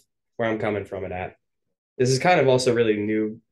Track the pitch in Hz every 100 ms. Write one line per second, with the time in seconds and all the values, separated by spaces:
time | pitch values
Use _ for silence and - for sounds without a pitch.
0 | _ _ _ - 113 110 110 104 98 95
1 | 92 90 92 - _ _ _ _ _ -
2 | 127 131 175 175 131 127 127 117 113 104
3 | 104 107 107 117 _